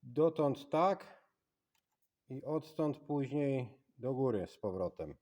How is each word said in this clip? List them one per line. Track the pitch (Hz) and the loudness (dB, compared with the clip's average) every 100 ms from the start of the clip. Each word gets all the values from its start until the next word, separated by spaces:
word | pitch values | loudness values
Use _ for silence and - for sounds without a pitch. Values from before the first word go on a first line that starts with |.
dotąd | 127 120 160 160 147 135 - | -6 2 2 4 0 0 -2
tak | 156 185 190 - - _ _ _ _ _ _ _ _ _ _ _ | 2 2 2 -6 -20 _ _ _ _ _ _ _ _ _ _ _
i | 131 | -10
odtąd | 139 156 151 - 151 143 | -4 -4 -4 -2 -2 -2
później | - 147 135 147 143 135 123 - _ - | -2 -2 0 0 2 0 -2 -10 _ -8
do | 123 | -4
góry | 127 131 110 85 | 0 2 2 -2
z | - | -4
powrotem. | 104 92 90 - 78 76 | -6 -2 -4 -4 -12 -12